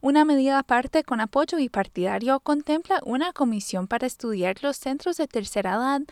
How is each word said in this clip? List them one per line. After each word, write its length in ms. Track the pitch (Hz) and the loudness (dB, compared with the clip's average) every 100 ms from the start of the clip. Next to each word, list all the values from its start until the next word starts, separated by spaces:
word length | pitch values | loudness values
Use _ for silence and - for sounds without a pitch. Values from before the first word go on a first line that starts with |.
Una 240 | 269 294 302 | 4 4 6
medida 320 | 285 269 277 | 4 4 2
aparte 440 | 262 247 254 320 | 2 0 2 0
con 180 | 302 233 | 0 -2
apoyo 360 | 220 277 311 339 | 0 0 0 0
bipartidario 840 | 262 - 190 - 180 196 240 269 | -2 -2 -4 -2 -2 -2 0 0
contempla 600 | - 294 294 302 349 370 | 2 -2 0 -2 0 -2
una 280 | - 247 339 | 0 -2 -2
comisión 540 | - 269 214 - 190 185 | 0 0 0 -4 -6 -2
para 200 | 233 247 | -2 -4
estudiar 500 | - 233 208 180 190 | -6 -6 -2 -2 -2
los 140 | 285 277 | -4 -4
centros 400 | 269 269 - 339 | -4 -4 -4 -2
de 100 | 302 | -2
tercera 480 | 240 196 - 196 | -2 -4 -4 -2
edad 280 | 202 262 277 294 | 0 0 -2 -4